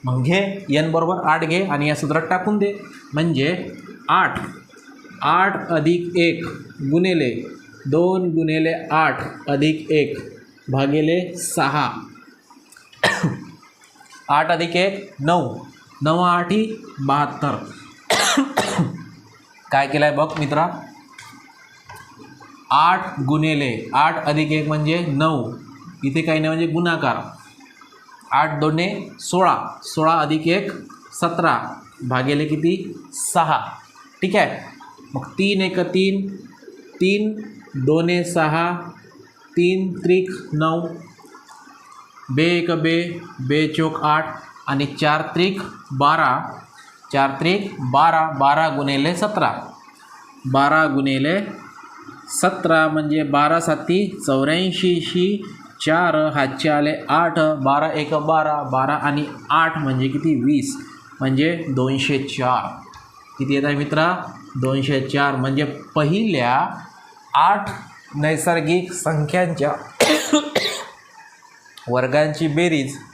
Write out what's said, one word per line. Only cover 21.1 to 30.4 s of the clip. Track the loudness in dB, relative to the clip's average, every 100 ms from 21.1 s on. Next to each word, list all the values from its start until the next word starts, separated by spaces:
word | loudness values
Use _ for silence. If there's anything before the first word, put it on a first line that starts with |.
| -20 -20 -20 -20 -20 -20 -20 -20 -20 -20 -20 -20 -20 -20 -20 -2
आठ | 2 4 2 -2 -6
गुणिले | -2 0 0 0 -2 -4 -2
आठ | 2 2 0
अधिक | -2 0 0
एक | 0 0
म्हणजे | -2 0 0 0
नऊ, | 0 2 0 -4 -10 -18 -20 -20 -6
इथे | -4 -2
काही | 0 0
नाही | 0
म्हणजे | 0 0
गुणाकार, | 0 0 0 0 -2 -6 -16 -20 -20 -20 -20 -20 -20 -20 -20 -2
आठ | 0 0 0
दोने | 0 0 -2 -4 -10 -14
सोळा, | -2 2 2 2 -4 -12
सोळा | -8 0 2
अधिक | 2 2 0